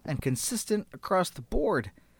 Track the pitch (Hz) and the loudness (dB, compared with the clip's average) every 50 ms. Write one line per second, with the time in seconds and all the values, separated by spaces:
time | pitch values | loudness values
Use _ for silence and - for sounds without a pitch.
0 | - - 147 127 - 139 127 120 - - 247 220 - - 214 208 - - - - | -2 -4 -4 -2 0 0 0 0 0 -2 -2 -4 -2 0 -2 -2 -2 -6 -12 -14
1 | - - 202 185 180 - - - 123 - - - 302 233 196 139 110 92 - - | -4 0 2 2 2 0 -2 -8 -8 -2 0 2 2 4 2 2 0 -2 -8 -16
2 | - _ _ _ | -20 _ _ _